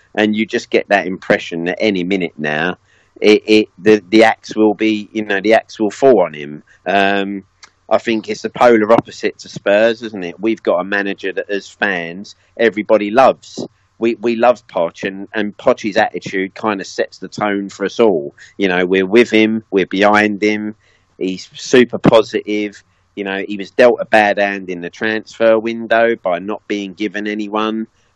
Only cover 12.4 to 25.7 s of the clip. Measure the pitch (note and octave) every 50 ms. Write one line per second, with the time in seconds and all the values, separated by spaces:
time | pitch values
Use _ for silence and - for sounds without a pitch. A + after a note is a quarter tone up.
12.4 | _ _ _ - A#2 A2 F#2 G#2+ G2+ - A2 G#2+ G#2 G#2 G#2+ C3 C3+ A2+ F2 -
13.4 | - - - - - - _ _ _ _ _ - A2 A#2 A#2 G2+ G#2 A#2+ A#2 A2+
14.4 | A#2 B2 A#2+ - - _ - F#2+ E2+ E2+ - - - G2+ F#2+ F#2+ G2 - - A2
15.4 | G#2 G#2 G2 - - C3 B2 - - G#2+ F#2 A2 G#2 - - F2+ - - - F#2+
16.4 | F#2+ F#2+ - - - G#2+ G#2 F#2+ F2+ - - - - - - - F#2+ F#2 - -
17.4 | G#2+ G#2 G2+ G2+ G2+ F#2+ - - G2 F#2+ - - A#2+ A2 F#2 D#2 C#2+ C#2+ - _
18.4 | - - _ - G2+ F#2+ F2+ F2+ F#2 F2+ F#2+ F#2+ F#2+ F#2 G2+ A#2+ A#2 - A2 A2
19.4 | A2 A2 A2 A2 - _ - G2 F2+ - - F#2+ G2+ G#2 G#2+ G#2 G#2 G#2+ G#2 F#2+
20.4 | G#2 G#2+ G#2+ G#2+ G#2 G#2+ G#2+ - _ _ _ _ _ _ _ - F2+ F#2 F#2 F#2
21.4 | - - _ - - - - B2+ B2 - - G2+ - - A#2+ A2+ G#2 - - G#2
22.4 | - G#2 G#2+ G#2 G#2 G#2 G2 - - _ _ _ _ _ _ G#2 G2 G2 G2 G2
23.4 | F#2+ - G#2 G2 F#2+ F2+ - - B2+ B2 A2 - F#2+ - - A2 G#2 G2+ G2+ G2+
24.4 | G2+ G2+ G2 G2 F#2+ F2+ F#2 F2 F2 F2 - - A2+ A2 A2 A2 G#2+ - - -
25.4 | A#2 A2+ A2+ A2 G#2+ A#2